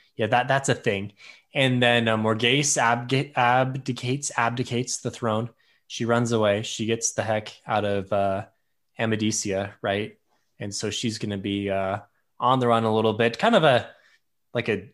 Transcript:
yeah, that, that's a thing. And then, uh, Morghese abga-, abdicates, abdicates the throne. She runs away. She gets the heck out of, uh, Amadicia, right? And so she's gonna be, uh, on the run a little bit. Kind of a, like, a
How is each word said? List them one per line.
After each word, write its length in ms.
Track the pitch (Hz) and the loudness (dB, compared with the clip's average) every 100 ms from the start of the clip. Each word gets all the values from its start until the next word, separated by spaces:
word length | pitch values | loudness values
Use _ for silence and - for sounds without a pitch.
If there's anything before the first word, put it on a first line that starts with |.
| _ - | _ -4
yeah, 120 | 107 | 2
that, 180 | 123 127 | 2 2
that's 220 | 135 139 | 0 0
a 60 | 120 | 0
thing. 360 | 123 101 101 - - - _ | -2 -4 -6 -14 -20 -20 _
And 300 | 147 131 123 | 0 2 4
then, 240 | 123 120 113 | 4 4 2
uh, 80 | 110 | 2
Morghese 600 | 110 110 120 139 143 147 | 0 2 2 2 2 2
abga-, 520 | 117 123 123 135 147 - | 2 0 0 -2 -2 0
abdicates, 920 | 120 127 131 135 131 123 123 143 143 - | 2 4 0 -2 -6 -6 -4 -4 -4 -2
abdicates 600 | 120 123 123 120 127 - | -2 -2 -4 -4 -4 -6
the 120 | 120 | -8
throne. 400 | - 117 110 113 - _ _ - | -4 -2 -2 -4 -10 _ _ -16
She 160 | - | -6
runs 260 | 117 120 117 | 0 2 2
away. 300 | 117 107 101 | 2 2 2
She 240 | 120 - 107 | -2 -6 -2
gets 260 | 113 - | -2 -2
the 100 | - | -4
heck 300 | 104 107 107 - - | -2 -2 -4 -12 -4
out 180 | 110 | -2
of, 280 | 104 101 95 | 0 -2 -2
uh, 320 | 101 98 98 - _ _ _ _ - | -2 0 -2 -8 _ _ _ _ -4
Amadicia, 760 | 113 107 107 - 104 95 98 - | -2 0 -2 -2 -2 -4 -4 -6
right? 360 | 107 101 107 - _ _ _ - | -4 -2 -4 -12 _ _ _ -14
And 160 | 104 | -10
so 160 | 101 107 | -6 -6
she's 280 | - 117 110 | -4 -4 -4
gonna 200 | 104 101 | -6 -4
be, 320 | 101 101 98 | -4 -4 -2
uh, 280 | 98 95 98 - _ _ - | -2 -4 -6 -10 _ _ -2
on 200 | 120 131 | 2 2
the 80 | 123 | 4
run 160 | 113 | 2
a 100 | 113 | 2
little 180 | 110 110 | 2 2
bit. 240 | 107 117 - | 2 0 2
Kind 160 | 220 220 | 2 4
of 80 | |
a, 260 | 156 120 - - _ _ _ _ _ | 6 4 0 -12 _ _ _ _ _
like, 160 | 120 113 | -4 -2
a 200 | 101 104 | -4 -6